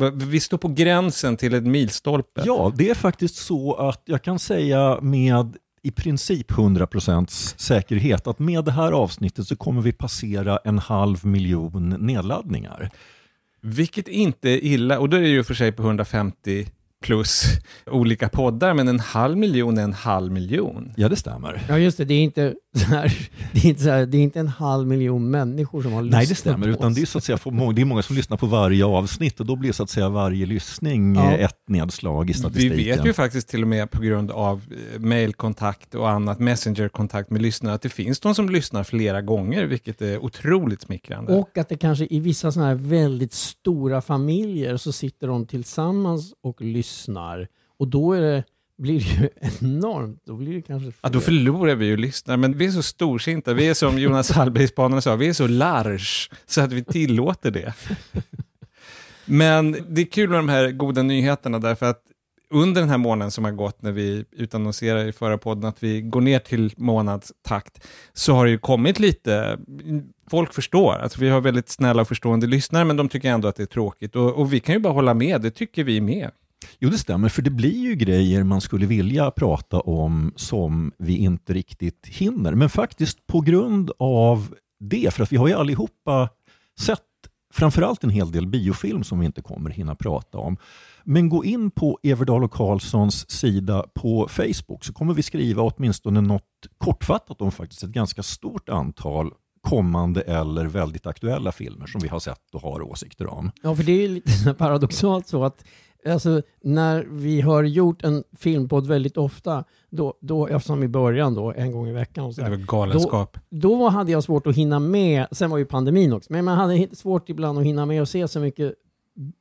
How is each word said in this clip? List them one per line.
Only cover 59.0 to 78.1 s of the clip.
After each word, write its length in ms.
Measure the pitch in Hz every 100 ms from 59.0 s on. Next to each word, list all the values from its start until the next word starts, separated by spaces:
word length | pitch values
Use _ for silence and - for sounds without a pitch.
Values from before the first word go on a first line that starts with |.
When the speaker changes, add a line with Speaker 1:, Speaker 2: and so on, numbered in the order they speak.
| - -
Speaker 1:
Men 520 | - 143 160 156 156 151 165
det 120 | 160
är 60 | 170
kul 220 | - 202
med 80 | 175
de 100 | 151
här 220 | 135 131
goda 320 | 131 139 131
nyheterna, 560 | 131 135 135 143 127 113
därför 280 | 113 113 123
att 140 | 120 _ _ _ _ -
under 300 | 151 180 180
den 100 | 156
här 80 | 127
månaden 320 | 120 110 101
som 140 | 104
har 80 | 107
gått, 300 | 101 101 -
när 100 | 107
vi 320 | 101 101 101 110
utannonserade 760 | - 117 113 107 104 113 110 110
i 40 |
förra 260 | - 113 107
podden 260 | 113 104
att 180 | 110 -
vi 180 | 113 110
går 180 | 113 123
ner 180 | 127 131
till 340 | - 117 110 -
månadstakt, 1120 | 120 110 104 101 - - - 104 - - - - -
så 200 | - -
har 100 | 127
det 60 | 120
ju 80 | 113
kommit 400 | - 123 139 196
lite, 580 | 208 - - 104 107 - - 139 156 151 131 _ -
folk 240 | 165 165
förstår. 400 | - - 180 165
Alltså, 260 | - 117 -
vi 80 | 131
har 120 | 135
väldigt 280 | 131 123 -
snälla 340 | - 127 117
och 60 | 110
förstående 380 | 117 120 113 117
lyssnare, 380 | 135 - 160
men 120 | 165 147
de 120 | 139
tycker 220 | 139 131
ändå 180 | 117 104
att 80 | -
det 60 |
är 40 | 101
tråkigt. 500 | - 104 - 104 123
Och, 160 | 123
och 200 | 127 139
vi 80 | 135
kan 140 | -
ju 40 | 196
bara 140 | 202
hålla 220 | 143 131
med, 260 | 117 139 151
det 100 | 113
tycker 340 | - 226 -
vi 160 | 135 110
med. 300 | 104 180 - - _ _ - -
Speaker 2:
Jo, 100 | 127
det 80 | 214
stämmer, 300 | - 92 110
för 140 | -
det 80 | 135
blir 280 | 127 131 233
ju 160 | 247
grejer 480 | 190 101